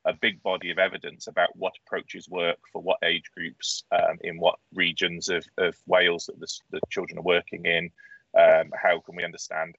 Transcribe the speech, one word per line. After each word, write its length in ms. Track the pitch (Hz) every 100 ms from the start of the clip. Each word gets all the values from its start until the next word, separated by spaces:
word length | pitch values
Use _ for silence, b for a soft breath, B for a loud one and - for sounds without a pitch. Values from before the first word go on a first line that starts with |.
a 80 | 87 92
big 220 | 110 90
body 280 | 101 92 90
of 80 | 85
evidence 480 | 95 - - 80 -
about 300 | - 87 -
what 160 | 92 - -
approaches 420 | 90 - 90 -
work 300 | 90 85 - _
for 120 | 90
what 160 | 87 92
age 280 | 85 85 -
groups, 500 | - 85 - - - -
um, 260 | 87 85 85
in 180 | - 85
what 200 | 85 - _
regions 560 | 92 87 82 90 85 87
of, 160 | 87 - -
of 180 | 90 80 -
Wales 400 | 92 90 85 -
that 120 | -
the, 60 |
s-, 160 | - - _
the 100 | - -
children 280 | - 87 82
are 40 |
working 420 | 85 87 - 87
in. 260 | 87 85 85 - B B B -
Um, 320 | 85 80 80
how 260 | - 95 85
can 160 | - 87
we 80 |
understand 520 | 87 82 - 87 82